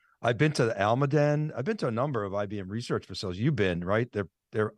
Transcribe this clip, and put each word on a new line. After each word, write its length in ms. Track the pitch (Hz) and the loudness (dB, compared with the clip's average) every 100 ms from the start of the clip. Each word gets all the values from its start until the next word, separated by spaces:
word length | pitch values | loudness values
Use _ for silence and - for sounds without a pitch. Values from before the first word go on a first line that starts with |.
| _ _ | _ _
I've 160 | 120 120 | -2 2
been 140 | 151 | 2
to 140 | 147 117 | 2 0
the 80 | |
Almaden. 760 | 107 101 120 143 147 147 147 151 | 2 2 2 2 2 2 2 -2
I've 100 | 113 | -4
been 140 | 143 220 | -4 -2
to 100 | 143 | -2
a 20 | |
number 320 | 110 143 123 | -2 -2 -2
of 100 | 101 | -2
I 120 | 98 104 | -2 -4
B 120 | 104 | -4
M 100 | 92 | -6
research 360 | 107 123 120 - | -6 -2 -4 -4
facilities. 360 | 95 92 90 | -8 -6 -2
You've 140 | 127 135 | 0 2
been, 280 | 98 85 | 2 2
right? 260 | 87 107 123 | 2 0 0
They're, 160 | 104 90 _ _ | -4 -6 _ _
they're 200 | 113 107 | -2 -2